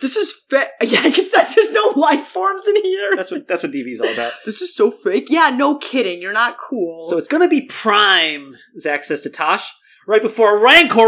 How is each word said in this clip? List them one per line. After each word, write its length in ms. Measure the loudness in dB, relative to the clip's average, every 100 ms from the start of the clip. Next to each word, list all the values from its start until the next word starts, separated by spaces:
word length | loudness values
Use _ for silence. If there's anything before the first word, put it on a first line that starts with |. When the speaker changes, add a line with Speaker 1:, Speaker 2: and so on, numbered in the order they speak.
Speaker 1:
This 120 | -4 -2
is 140 | -4
fake. 380 | -6 -4 -2 -2
<laughs> 80 | -4
Yeah, 180 | 0 2
I 60 | 2
can 140 | 0 2
sense 280 | 2 2
there's 180 | 2 2
no 200 | 2 0 2
life 280 | 2 2 -2
forms 400 | -4 -4 -2 0
in 80 | 0
here." 220 | 0 -2 -2
Speaker 2:
That's 160 | -2 -4
what, 160 | -10 -6
that's 160 | -6
what 80 | -6
D 120 | -8
V's 160 | -8 -6
all 120 | -4
about. 200 | -4 -6 -8
Speaker 1:
"This 160 | -10 -8
is 140 | -6
so 160 | 0 0
fake." 360 | 0 -4 -4 0
Yeah, 200 | 2 2
no 260 | 2 0 -2
kidding. 440 | -4 -4 -4 -6
You're 120 | -6
not 260 | -2 -2 -4
cool. 460 | -10 -6 -6 -6
Speaker 2:
"So 120 | -4 -4
it's 120 | -2
gonna 180 | 2 2
be 140 | 2
Prime," 920 | -4 -6 0 2 4 2 0 -4 -12 -20 _ -10
Zack 280 | -4 -4
says 160 | -4 -6
to 100 | -6
Tosh, 420 | -6 -2 -2 -4 -18 _ _ 0
right 120 | 2
before 360 | 2 2 4 6
a 20 |
Rancor 360 | 6 6 6 6